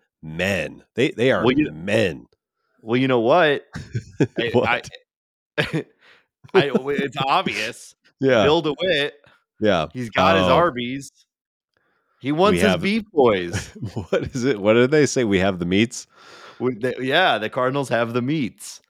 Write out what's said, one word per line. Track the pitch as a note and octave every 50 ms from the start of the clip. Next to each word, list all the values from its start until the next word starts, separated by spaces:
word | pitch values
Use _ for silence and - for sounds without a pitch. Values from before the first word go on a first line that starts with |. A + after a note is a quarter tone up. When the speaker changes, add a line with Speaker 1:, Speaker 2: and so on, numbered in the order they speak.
| _ _ _ _ -
Speaker 1:
men. | D#2 D#2 E2 F2+ G2 G2+ F2+ D2+ C2 - - - _ _
They, | - B2 D#3
they | - - A#2 C3+
are | A#2+ F#2+ F#2+
Speaker 2:
Well, | A#2+ C3
you | C#3+ D3+ -
Speaker 1:
men. | D3 D#2 E2 G2 G2+ A2+ G#2+ F#2 D2+ B1 A1+ _ _ _ _ _ _ _ _ _ _ _
Speaker 2:
well, | _ A2 A#2 B2+
you | C3 C3
know | C3 A#2+
what? | A2 A#2 D3+ F3+ E3+ D3+ C#3+ - - _ - - - - - A#2
Speaker 1:
<laughs> | - F#2 F#2+ - D3 - - -
Speaker 2:
I, | A#2+ A#2
Speaker 1:
What? | A2 A#2+ B2 A2+ A#2+ A#2 - - - - _ _ _ _ _ _ _ _ _ _ _ -
Speaker 2:
I, | D3 - - D#3+ - - _ _ _ _ _
<laughs> | _ _ _ _ _ - - -
I, | - - -
w-, | - - C3 C#3 C#3+ C#3
it's | C#3 C#3 C3 C#3
obvious. | C3+ C3+ D3 F3+ F#3+ D3+ A2 G2+ A2 A2+ A#2+ - - - - _
Speaker 1:
<laughs> | _ _ _ _ C#3
Yeah. | C3+ B2+ A2+ G2+
Speaker 2:
Bill | C#3 D3+ E3+
DeWitt. | D#3 D#3 C#3+ - F3 F#3+ E3+ C#3+ C#3+ D3 - _ _ _ _ _ _ _ _ _
Speaker 1:
Yeah. | G#2+ G#2 F#2+ E2+ D#2 D2+ -
Speaker 2:
He's | B2+ B2 A2+
got | - C3 - - - F#2+
his | F#2
Speaker 1:
Oh. | F2+ -
Speaker 2:
Arby's. | D3+ F3 F3 C3 B2 A#2+ A#2+ C3 C#3 C3+ - - _ _ _ _ _ _ _ _ _ _ _ _ _ _ _ _ _ _ _ _ _
He | - C3
wants | D3 D#3 F#3 G#3 F#3+ E3+
Speaker 1:
We |
Speaker 2:
his | F3+ F#3+
Speaker 1:
have | - E3 D#3
Speaker 2:
beef | F#3+ G#3 A3+ G#3 -
boys. | - D#3+ C3+ A#2+ G#2+ F#2 F2+ E2+ - G2+ - -
Speaker 1:
<laughs> | - A3 D3 G2 - A#2 F#2+ -
What | - F3 - - -
is | C3+ A#2
it? | C3 C3 G2+
What | G2 G#2 A2
did | A#2+ B2 C3
they | D3+ D3+ D3 B2
say? | - C3+ B2
"We | G#2 G2+ F#2
have | F#2 G2 G2 F2
the | F2
meats"? | F2 F#2 G2 A#2 A#2 - - - - _ _ - - - - - - - -
Speaker 2:
We, | A#2 B2+ B2+
the, | G2+ A2+ B2+ A#2+ -
yeah, | B2+ C3 C#3 E3 F#3+ E3+ A#2+ G#2+
the | G#2+ G#2+
Cardinals | - C3+ B2+ B2+ C3+ C#3+ C#3 A#2+
have | B2+ A2+ A#2+ A2+ A#2
the | B2
meats. | A#2+ B2+ D#3 E3 B2+ - - _ - - - - _ _